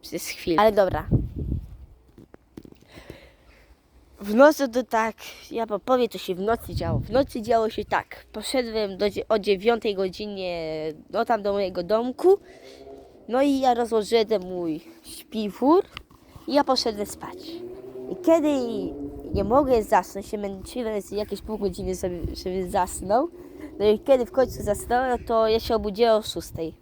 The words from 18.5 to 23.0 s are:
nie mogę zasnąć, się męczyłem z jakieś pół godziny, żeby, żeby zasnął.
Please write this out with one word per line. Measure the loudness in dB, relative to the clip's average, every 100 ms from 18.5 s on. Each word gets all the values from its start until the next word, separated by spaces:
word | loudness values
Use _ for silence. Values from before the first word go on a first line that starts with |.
| 0 -2 -4 -6 -8 -10 -12 -4
nie | -2
mogę | 4 4 4 2
zasnąć, | 4 2 2 -10 -8
się | -6
męczyłem | -6 -8 -10 -6 -4 -4
z | -6
jakieś | -6 -6 -8
pół | -8 -4
godziny, | -4 -4 -6
żeby, | -4 -4 -6 -8 -8
żeby | -6 -4 -2
zasnął. | -2 -2 -4